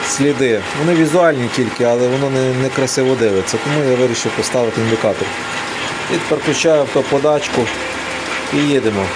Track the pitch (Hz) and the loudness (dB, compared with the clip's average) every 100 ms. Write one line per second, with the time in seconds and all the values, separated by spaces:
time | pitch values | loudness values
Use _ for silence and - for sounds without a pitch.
0 | - - 143 131 131 107 92 143 160 170 | -4 0 0 2 2 0 -2 -2 2 4
1 | 160 175 170 143 120 131 113 - 120 120 | 4 4 4 2 -2 0 -2 2 2 4
2 | 123 135 139 131 131 127 131 131 131 - | 2 0 0 0 0 0 0 0 0 2
3 | 131 127 113 95 92 110 147 151 139 123 | 2 2 2 2 0 -2 0 0 2 2
4 | 127 113 - - 131 127 117 117 113 110 | 2 0 -2 -2 -2 0 0 0 0 2
5 | 110 95 98 - - - - - - - | 0 0 -4 -6 -8 -8 -8 -8 -8 -8
6 | - 175 - 151 117 107 165 156 131 139 | -4 -4 -2 -2 -2 0 2 2 2 0
7 | 131 139 147 147 - - 113 - - - | 0 2 2 0 0 -2 -2 -4 -8 -8
8 | - - - - - 143 147 139 110 101 | -8 -8 -6 -8 -4 0 2 2 2 0
9 | 92 | -4